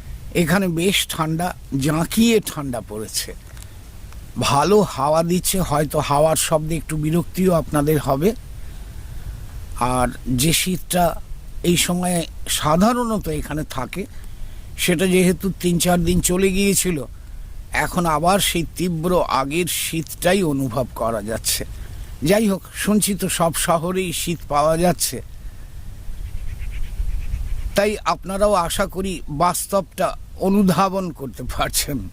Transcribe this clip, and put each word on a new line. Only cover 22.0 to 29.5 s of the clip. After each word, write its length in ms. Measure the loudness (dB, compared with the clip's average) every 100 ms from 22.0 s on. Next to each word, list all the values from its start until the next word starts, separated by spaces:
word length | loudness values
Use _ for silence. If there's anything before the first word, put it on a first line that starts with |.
| -12 -4
যাই 260 | 2 4 4
হোক, 140 | 0 -4
শুনছি 400 | -6 2 2 2
তো 140 | -2 -2
সব 260 | 0 0
শহরেই 580 | 0 2 2 2 -2 -2
শীত 260 | -4 -4 -4 0
পাওয়া 280 | 2 4 4
যাচ্ছে, 460 | 2 2 -2 -4 -10 -12 -12 -12 -12 -12 -12 -10 -8 -6 -6 -6 -6 -4 -6 -4 -4 -2 -2 0 -2 -2 -2 -2 0
তাই 220 | 0 0 0
আপনারাও 500 | -2 -4 -4 0 4
আশা 320 | 4 2 0 -2
করি 360 | -2 -4 -4 -6
বাস্তবটা 880 | 0 2